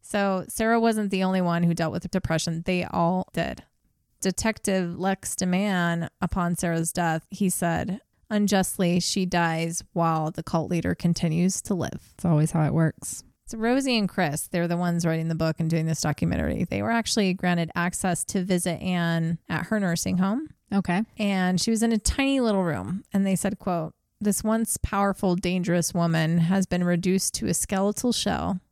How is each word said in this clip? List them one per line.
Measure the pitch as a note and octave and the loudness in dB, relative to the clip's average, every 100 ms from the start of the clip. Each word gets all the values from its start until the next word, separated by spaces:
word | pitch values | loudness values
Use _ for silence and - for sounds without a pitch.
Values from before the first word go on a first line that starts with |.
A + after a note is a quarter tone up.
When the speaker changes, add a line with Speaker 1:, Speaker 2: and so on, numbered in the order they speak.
| - | -4
Speaker 1:
So | G3+ G3+ F#3+ - | 0 0 0 -4
Sarah | - E4 A#3 | -2 2 4
wasn't | A3+ A3 G#3 | 4 2 0
the | G3 | 0
only | F#3 F#3+ | 2 2
one | F3+ E3+ | 2 2
who | F3 | 2
dealt | E3+ E3 | 2 0
with | F3+ - | -2 -2
depression. | F#3 - D#3+ - E3 E3+ | -4 0 -2 -2 -4 -2
They | F3+ | -2
all | - - E3+ F#3 - | -2 0 0 0 -4
did. | - - - - _ _ _ _ _ | -4 -4 -6 -14 _ _ _ _ _
Detective | F#3+ F3+ A3+ G#3+ - F#3+ F3 E3+ | -4 0 -2 -2 0 0 -2 -2
Lex | F#3 F#3+ - - | -2 -2 -4 -2
DeMann, | F#3 F3+ G#3 F#3 E3+ E3+ E3 _ | 0 2 2 2 2 0 -4 _
upon | F3+ - F3 F3 | -4 0 -2 0
Sarah's | F3 E3 D#3+ | 0 0 -2
death, | - E3+ D#3+ - | 0 0 0 -4
he | - G3 | -2 0
said, | - F3 E3 - G3 _ _ _ | 2 0 0 -2 -6 _ _ _
"Unjustly, | G#3+ G#3 G3 F#3 - F3+ F3+ | 0 2 2 2 0 2 2
she | - - F#3 | 0 -2 0
dies | F3 E3+ E3 E3 E3+ - | 2 0 0 -4 -6 -6
while | F3 E3 D#3+ D#3 | 0 0 2 -2
the | - | -4
cult | - E3 D3+ | -2 -2 0
leader | E3 E3 F3 | -2 0 0
continues | F3 E3+ E3+ D#3+ F3+ - | 0 2 0 2 0 0
to | - | -4
live." | F#3 D3 - - - | -4 -4 -8 -14 -4
Speaker 2:
It's | E3+ | 2
always | D3+ D#3 | 4 4
how | E3 D3+ | 2 2
it | |
works. | C#3+ D#3+ - - - - _ - | 2 0 0 -12 -12 -14 _ -14
Speaker 1:
So | A3+ | -4
Rosie | A3+ B3+ C4+ A#3 | 0 2 2 0
and | G3 | 0
Chris, | - E3+ D3+ - | 0 0 0 -4
they're | F3 E3+ | -2 0
the | F3 | 0
ones | F3 E3+ E3+ | 0 0 0
writing | D#3+ D#3+ | 0 -2
the | D#3+ | 0
book | D#3+ D#3 | -2 0
and | D#3+ | 0
doing | E3 D#3+ | 0 0
this | D#3 | -2
documentary. | D3+ D3+ E3+ D#2+ D#2 - E3+ | -2 -2 -2 0 -2 -2 -2
They | G3 | -2
were | G#3 | 0
actually | A#3 A3 - G3 | -2 0 0 0
granted | F#3 F3+ F3 E3 - | 0 0 0 -2 -2
access | F3 - F#3+ E3+ - | -4 -2 -2 -2 -2
to | G3+ | -4
visit | F3+ F3+ F3+ E3 | 0 0 0 -4
Anne | F#3 F3+ E3+ E3 E3 E3 _ | -2 0 0 0 -2 -4 _
at | E3+ E3+ | -6 -2
her | G#3+ | -2
nursing | F#3+ E3 - F#3 | 0 -2 -2 0
home. | F#3+ A3+ D#4 - _ | 0 0 -6 -14 _
Speaker 2:
Okay. | G3+ - F3+ A3+ - | -2 0 -2 -2 -2
Speaker 1:
And | G#3 F#3+ F3+ F#3 | -2 2 2 0
she | - | 0
was | A3+ | 0
in | A3+ | 2
a | A3+ | 0
tiny | - - C4+ C4+ | 0 0 2 2
little | A#3+ G3+ | 2 2
room. | F3+ B2 F#2+ F#3 - | 0 -2 -4 -8 -2
And | G3+ G3 | 0 2
they | F#3+ | 2
said, | G3 G3 | 0 -4
quote, | - E3+ D#3+ - _ _ | -4 -4 -4 -10 _ _
"This | G#3 G3 | -2 0
once | A3 A3+ A3+ - | 0 0 0 -2
powerful, | - G3+ G3+ F#3 F#3+ F3+ | -2 2 2 2 0 2
dangerous | F#3 F3+ F3 F3 E3+ | 0 0 2 2 2
woman | F3+ E3+ D#3+ D#3+ E3+ | 0 2 2 2 2
has | E3 G3 F#3 | 4 2 2
been | F3+ F3 | 0 2
reduced | F3 F#3 F#3 - - | 2 2 2 0 -4
to | A3 | -2
a | |
skeletal | F3 - F#3+ G3+ G#3 B3 | -2 0 0 0 0 0
shell | A3+ - - - F#3 _ | 0 0 -2 -2 -4 _